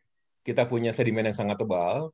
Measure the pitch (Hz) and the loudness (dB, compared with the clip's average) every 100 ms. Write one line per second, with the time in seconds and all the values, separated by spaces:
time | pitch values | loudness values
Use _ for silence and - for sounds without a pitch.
0 | _ _ _ _ - 123 120 120 117 113 | _ _ _ _ -4 0 2 2 0 2
1 | 117 110 110 104 104 101 110 90 87 120 | 0 2 0 0 -2 -2 -2 0 0 -2
2 | 160 | -4